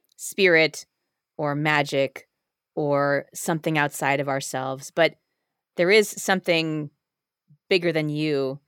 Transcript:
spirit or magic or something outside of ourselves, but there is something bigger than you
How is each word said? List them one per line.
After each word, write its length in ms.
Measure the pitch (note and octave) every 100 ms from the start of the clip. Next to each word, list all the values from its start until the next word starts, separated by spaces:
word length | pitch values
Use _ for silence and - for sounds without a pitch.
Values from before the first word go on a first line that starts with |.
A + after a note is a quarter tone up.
| _ -
spirit 720 | - - F#3 E3 D#3 - - _ _ _ _ -
or 180 | D3
magic 760 | C#3+ D#3 D3+ C#3+ C#3 C3+ - - _ _ _ _ -
or 500 | D3 C#3+ C#3+ C#3 C#3
something 440 | - - D#3+ E3 D#3
outside 420 | D3 - C3+ C#3
of 80 | C#3+
ourselves, 640 | C3+ - C3 C3 C3+ -
but 220 | - D#3+ - _ _ _ _ _ -
there 140 | F3
is 180 | G#3+ G#3
something 840 | - - F#3 F3+ E3 D#3+ D#3 D3 - _ _ _ _ _ _ -
bigger 240 | F#3+ E3+
than 160 | D#3+ D3+
you 520 | D3 D#3 C#3+ C3 C#3